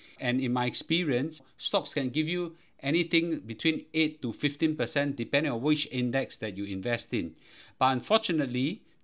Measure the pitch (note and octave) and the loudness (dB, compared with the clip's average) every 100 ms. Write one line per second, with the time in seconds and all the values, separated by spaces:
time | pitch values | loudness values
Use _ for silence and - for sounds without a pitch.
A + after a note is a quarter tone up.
0 | - - B2+ B2 C3 B2 B2+ B2 - E3 | -20 -6 -2 0 2 2 0 -2 0 0
1 | F3 B2 D3 - - - - G3+ - - | 2 0 0 -6 -14 -8 -2 -2 0 -2
2 | C3 B2+ D#3 F3 F3 - _ _ C#3 D#3+ | -2 0 -2 -2 -4 -8 _ _ 0 0
3 | E3 E3+ E3+ D#3+ A2+ A2+ D#3+ D#3+ - D#3+ | 2 2 2 -2 -6 -2 0 0 -2 0
4 | D#3 D3+ A#2+ G#2+ D3 C#3+ D#3+ D3+ A#2 D3 | 0 0 -6 0 -2 2 0 0 0 0
5 | C#3+ C#3 - C#3+ D3+ A#2+ C3+ D3+ - C3 | 0 -2 0 2 2 0 2 2 0 0
6 | B2 B2+ C3 - A2 F#2+ G2+ F#2+ G#2 A#2+ | 0 0 -2 -4 -6 -6 -6 -4 -2 -2
7 | - A#2+ E2+ - - - - - C3 C3 | -2 -2 -2 -6 -20 -20 -12 0 2 2
8 | B2 A3 - D#3+ C3+ B2 C3+ G#3 _ _ | 2 2 2 0 0 0 0 -2 _ _